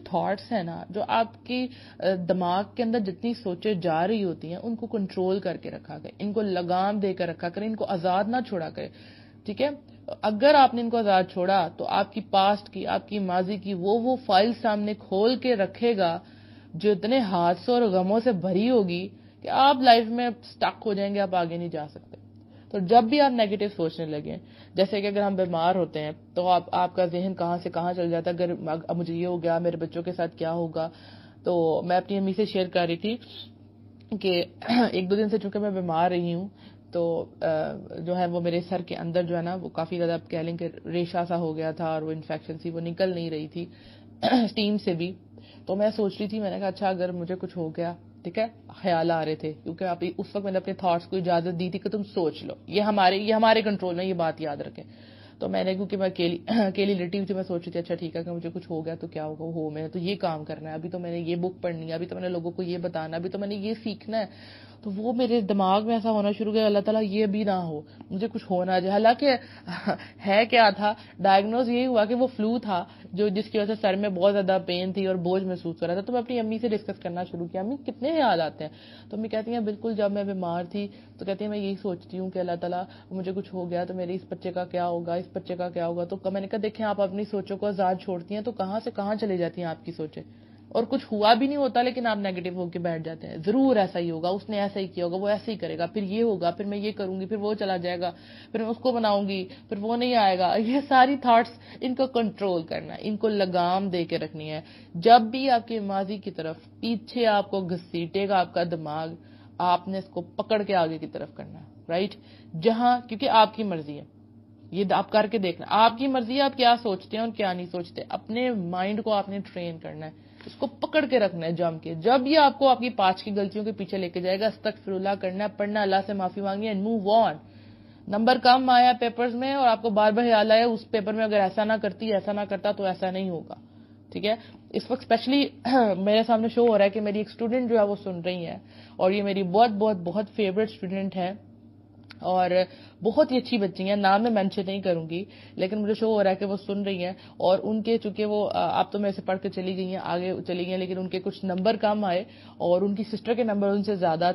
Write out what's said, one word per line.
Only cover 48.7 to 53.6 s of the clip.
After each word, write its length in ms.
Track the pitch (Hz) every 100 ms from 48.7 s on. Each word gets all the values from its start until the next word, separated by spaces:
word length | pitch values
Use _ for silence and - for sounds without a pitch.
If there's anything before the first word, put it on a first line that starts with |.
| - 190 165 170
آ 140 | 165
رہے 100 | 156
تھے، 180 | 156 156 151
کیونکہ 220 | - 170
آپ 140 | 185 175 175 -
اس 80 | -
وقت 100 | 202
میں 80 | 196
نے 60 | 185
اپنے 160 | 190
تھاٹس 320 | 190 180 170 170
کو 100 | 190
اجازت 440 | 175 170 175 170
دی 100 | 180
تھی 80 | 190
کہ 100 | 190
تم 140 | 208
سوچ 420 | 202 196 156 -
لو، 100 | - - -
یہ 140 | 185
ہمارے، 360 | 208 208 185 196
یہ 180 | 214
ہمارے 280 | 220 226 220